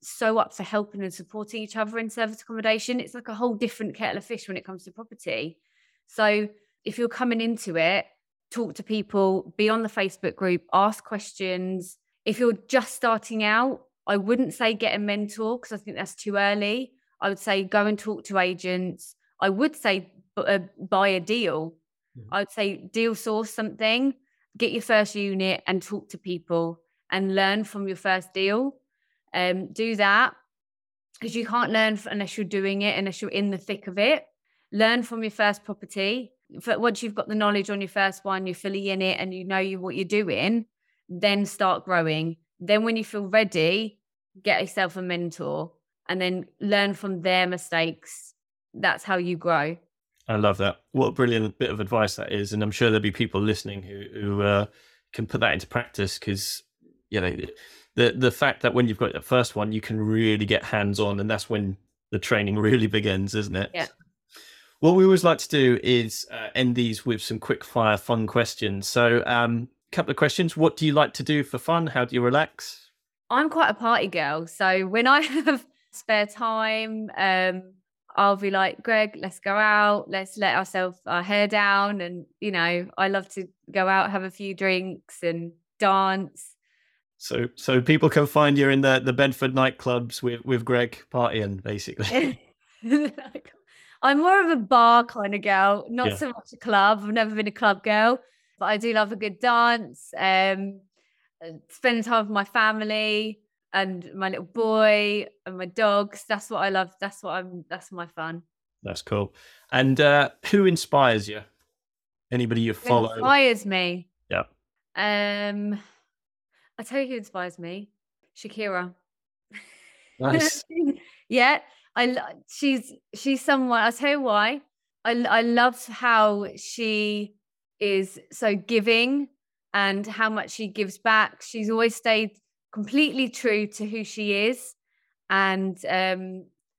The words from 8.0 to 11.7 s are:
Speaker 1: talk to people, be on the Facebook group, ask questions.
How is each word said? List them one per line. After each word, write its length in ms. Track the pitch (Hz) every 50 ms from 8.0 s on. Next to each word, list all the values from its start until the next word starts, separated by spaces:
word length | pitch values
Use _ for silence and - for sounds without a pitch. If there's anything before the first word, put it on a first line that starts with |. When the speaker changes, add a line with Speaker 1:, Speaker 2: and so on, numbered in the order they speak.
| - _ _ _ _ _ _ _ _ _
Speaker 1:
talk 240 | - 240 233 - -
to 60 | - 202
people, 720 | - 214 214 202 208 - 202 196 190 190 190 - - - -
be 100 | 208 214
on 140 | 220 226 226
the 60 | 214
Facebook 440 | - 226 196 196 - - - 180 -
group, 280 | - 190 185 180 170 - - -
ask 320 | 185 196 214 214 - -
questions. 920 | - 220 202 208 - - - 196 185 180 180 185 185